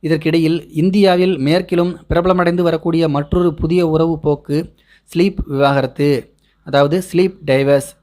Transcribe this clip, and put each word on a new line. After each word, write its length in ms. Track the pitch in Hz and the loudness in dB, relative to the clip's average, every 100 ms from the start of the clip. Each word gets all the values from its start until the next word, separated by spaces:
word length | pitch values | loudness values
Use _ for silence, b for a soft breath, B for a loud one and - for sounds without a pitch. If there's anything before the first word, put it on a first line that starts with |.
இதற்கிடையில், 720 | 156 156 160 165 160 170 - | -2 -2 0 0 0 -2 -4
இந்தியாவில் 640 | 156 180 196 190 180 185 165 | -2 0 4 2 4 0 0
மேற்கிலும் 580 | 135 170 180 175 175 165 _ | 0 -2 0 -2 -2 -6 _
பிரபலமடைந்து 460 | 165 180 185 170 175 | -2 0 0 0 0
வரக்கூடிய 480 | 170 160 170 165 165 | 0 0 -2 0 0
மற்றொரு 460 | 143 147 180 175 | -2 -2 0 0
புதிய 320 | 156 160 175 170 | -2 -2 0 0
உறவு 320 | 156 165 156 | 0 0 -2
போக்கு 540 | 156 147 - 147 170 _ b b _ | -2 -4 -2 -6 -6 _ b b _
ஸ்லீப் 220 | 165 196 185 - | 0 0 0 -6
விவாகரத்து, 880 | 139 139 139 131 - 143 135 - _ _ _ | 0 2 2 -2 -2 0 0 -4 _ _ _
அதாவது 400 | - 139 143 175 180 | -2 2 2 0 -2
ஸ்லீப் 240 | 170 185 190 147 | 0 0 -2 -2
டைவர்ஸ். 480 | 135 139 143 139 - | 0 2 0 0 -18